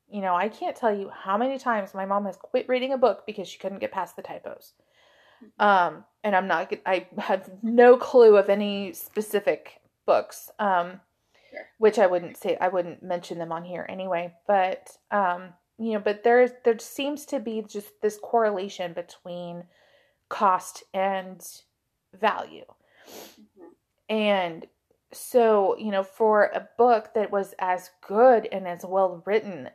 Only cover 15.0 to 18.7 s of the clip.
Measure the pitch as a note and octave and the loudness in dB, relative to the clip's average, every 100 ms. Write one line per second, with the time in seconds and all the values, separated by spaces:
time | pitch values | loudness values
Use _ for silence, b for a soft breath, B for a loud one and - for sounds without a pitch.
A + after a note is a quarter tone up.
15 | - G#3 F#3+ F3+ F#3 _ _ - A3+ G#3+ | -4 -2 0 -2 -8 _ _ -10 -6 -4
16 | G#3 G#3 A#3 A#3+ B3 B3 A#3+ A3+ - - | -2 0 4 4 4 2 -2 -2 -4 -8
17 | C#4 D4 - C#4 A3+ A3 G3+ G3+ - _ | -6 -6 -8 -8 -6 -8 -8 -12 -16 _
18 | G#3+ G#3 - A#3 A3 G3 G3+ | -6 -6 -2 0 0 -2 -8